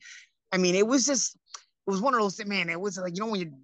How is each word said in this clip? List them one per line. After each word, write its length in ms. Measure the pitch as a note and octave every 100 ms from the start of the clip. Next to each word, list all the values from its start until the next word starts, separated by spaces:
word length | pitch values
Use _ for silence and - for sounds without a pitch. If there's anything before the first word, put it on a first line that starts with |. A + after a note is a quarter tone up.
| - - - _ _
I 60 | F#3
mean, 160 | F#3
it 140 | F#3 A3
was 180 | C4+ A#3
just, 300 | C4+ - -
it 560 | _ - _ _ -
was 100 | F#3+
one 140 | B3+ B3
of 40 |
those 180 | G#3 F#3
things, 120 | G#3
man, 200 | G3+ E3+
it 100 | E3
was 180 | G3+ F#3
like, 180 | F#3 F3
you 40 |
know, 100 | A3
when 120 | G#3
your 100 | E3+ C3+